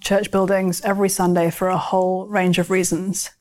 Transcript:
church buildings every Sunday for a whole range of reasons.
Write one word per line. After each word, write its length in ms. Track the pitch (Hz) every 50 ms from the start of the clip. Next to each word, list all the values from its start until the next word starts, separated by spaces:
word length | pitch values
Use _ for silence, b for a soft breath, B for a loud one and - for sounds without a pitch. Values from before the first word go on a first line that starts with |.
church 280 | - - 202 196 208 202
buildings 520 | - 196 190 180 196 190 185 185 175 -
every 280 | - 208 196 196 202 196
Sunday 400 | - - 185 175 175 175 170 170
for 200 | 165 - 190 185
a 80 | 185 185
whole 500 | - - - 185 185 185 185 185 190 208
range 320 | 208 202 185 180 175 175
of 100 | 175 -
reasons. 640 | 190 185 185 180 - 160 185 190 180 - - - - _